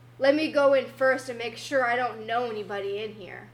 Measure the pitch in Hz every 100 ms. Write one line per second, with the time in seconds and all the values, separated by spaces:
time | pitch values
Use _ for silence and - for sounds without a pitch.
0 | - - 269 302 311 294 277 269 233 -
1 | 262 262 - 233 233 233 - 277 240 247
2 | 247 220 220 233 247 214 190 202 196 202
3 | 220 208 175 123 -